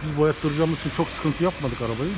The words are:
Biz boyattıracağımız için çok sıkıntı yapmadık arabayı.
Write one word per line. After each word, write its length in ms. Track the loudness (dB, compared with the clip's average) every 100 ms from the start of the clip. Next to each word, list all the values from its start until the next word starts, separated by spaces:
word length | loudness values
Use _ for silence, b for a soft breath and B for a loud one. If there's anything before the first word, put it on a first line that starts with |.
Biz 140 | -4 2
boyattıracağımız 600 | 2 4 0 2 2 0
için 120 | -2 -2
çok 120 | -2
sıkıntı 360 | 0 0 2
yapmadık 380 | 0 0 -4 -2
arabayı. 300 | -2 -2 -2